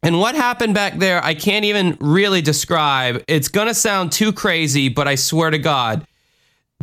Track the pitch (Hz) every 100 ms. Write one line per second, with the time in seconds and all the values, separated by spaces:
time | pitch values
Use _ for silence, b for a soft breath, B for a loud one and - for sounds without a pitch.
0 | 165 170 214 311 247 240 233 208 202 160
1 | 190 175 139 156 - 202 208 208 185 -
2 | 147 175 202 190 151 143 - 170 151 135
3 | 127 123 - 156 135 202 220 226 226 196
4 | 175 - 214 202 208 165 156 139 135 123
5 | 139 135 - 160 160 156 160 143 117 110
6 | - _ _ _ _ _ _ _